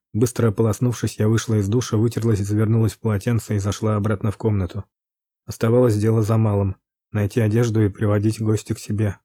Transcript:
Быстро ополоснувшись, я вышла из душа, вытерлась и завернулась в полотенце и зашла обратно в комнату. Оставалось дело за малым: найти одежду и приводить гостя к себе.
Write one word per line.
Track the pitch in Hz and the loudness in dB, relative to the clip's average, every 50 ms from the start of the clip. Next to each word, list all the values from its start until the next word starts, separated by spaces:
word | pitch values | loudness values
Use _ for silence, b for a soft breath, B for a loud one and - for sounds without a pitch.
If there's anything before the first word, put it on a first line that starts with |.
| _ _ | _ _
Быстро | - 107 123 120 - - 113 113 | -2 -2 -2 0 0 0 0 0
ополоснувшись, | 98 - 113 110 101 - 123 123 117 - - 107 - - | 2 2 0 0 0 0 -2 -2 -2 -2 -4 -4 -2 -2
я | 107 107 | 0 2
вышла | 113 107 - - 110 | 2 0 0 0 0
из | 107 98 98 | 0 0 2
душа, | 113 127 117 - - | 0 0 0 0 0
вытерлась | 107 117 117 - - 110 117 107 95 | 0 0 0 0 -2 0 0 0 0
и | 101 | 0
завернулась | 98 104 107 110 104 113 113 110 107 | 0 0 0 2 2 2 2 2 0
в | - - | -2 -4
полотенце | - 110 107 98 - 120 117 110 - - 107 | -2 -2 -2 0 0 0 0 0 -2 -2 -2
и | 101 | -2
зашла | 95 101 95 - 107 107 107 | -2 -2 -4 -2 -2 -2 0
обратно | 104 101 107 107 - - 107 | 0 0 -2 -2 -2 -2 -4
в | - | -4
комнату. | - - 110 104 98 92 - - 101 - _ _ _ _ _ _ _ _ _ _ _ _ | -2 -2 -2 0 0 -2 -4 -6 -10 -12 _ _ _ _ _ _ _ _ _ _ _ _
Оставалось | - - - 117 113 120 123 127 120 104 | -16 -6 -2 0 2 4 4 4 4 2
дело | 104 104 113 113 113 | 2 2 2 2 2
за | 107 104 113 | 2 2 2
малым: | 113 110 107 101 101 101 98 95 - _ _ _ _ _ _ | 2 2 2 2 2 0 0 -2 -6 _ _ _ _ _ _
найти | - 107 104 104 - 123 | -4 -2 -2 -2 0 0
одежду | 110 107 104 117 123 117 107 110 | 0 2 2 2 2 2 2 2
и | 107 95 | 2 0
приводить | - - 113 104 104 104 104 110 107 107 | 0 -2 0 0 2 2 0 0 -2 -2
гостя | 110 110 110 104 - - 110 | -2 -2 -2 -2 -2 -6 -8
к | - | -8
себе. | - - 107 101 110 98 87 - _ | -6 -6 -4 -2 -2 -4 -4 -8 _